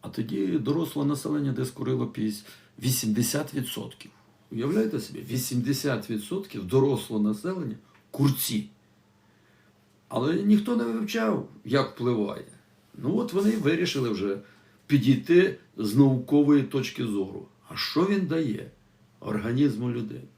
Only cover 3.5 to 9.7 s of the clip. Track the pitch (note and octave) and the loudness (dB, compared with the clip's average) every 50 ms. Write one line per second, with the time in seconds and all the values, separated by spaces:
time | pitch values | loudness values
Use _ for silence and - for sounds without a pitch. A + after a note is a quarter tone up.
3.5 | - C#3 A2+ - - - G#2 G2 - _ - - _ _ _ _ _ _ _ _ | -4 -6 -6 -6 -8 -10 -10 -12 -14 _ -20 -20 _ _ _ _ _ _ _ _
4.5 | - A2+ A#2+ C#3 F3 G#3+ A3 A3 - C3 - - - - - - A#2+ B2+ B2+ - | -6 -4 -2 0 0 0 0 0 -2 -4 -6 -8 -12 -14 -8 -4 -4 -4 -4 -2
5.5 | B2+ B2 A2 C3 C#3+ C3 - D3 B2+ A2 G#2 - A#2 G#2+ G#2 - F3 F#3+ G3 - | -2 -2 0 0 -2 0 0 -2 -2 -2 -4 -4 -6 -6 -4 -6 -6 -6 -6 -8
6.5 | - G#2 F#2 F2+ B2 C3+ C3+ C#3+ C3+ G#2+ - - A2+ G#2+ G#2 G#2 G#2+ G#2 - F3+ | -10 -10 -8 2 4 4 4 4 2 0 -2 -4 -2 0 2 0 0 -2 -4 -6
7.5 | F#3+ F#3 D#3+ B2 G#2 - _ _ _ _ _ _ - - C#3 C#3 C3 - - - | -6 -4 -6 -8 -10 -12 _ _ _ _ _ _ -2 2 2 2 2 0 -4 -2
8.5 | B2+ G#2+ - - - _ _ _ _ _ _ _ _ _ _ _ _ _ _ _ | -2 -4 -4 -6 -14 _ _ _ _ _ _ _ _ _ _ _ _ _ _ _
9.5 | _ _ _ _ | _ _ _ _